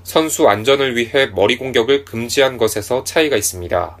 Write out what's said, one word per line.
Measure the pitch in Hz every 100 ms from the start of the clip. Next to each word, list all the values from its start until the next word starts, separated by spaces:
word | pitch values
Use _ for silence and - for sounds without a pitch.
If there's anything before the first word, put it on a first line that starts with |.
선수 | - 165 160 156 135
안전을 | 104 113 139 135 117
위해 | 113 143 131
머리 | 92 107 127
공격을 | 131 120 113 139 -
금지한 | 113 117 143 135 123
것에서 | 110 107 - 127
차이가 | - 170 151 117
있습니다. | - 90 87 90 85 -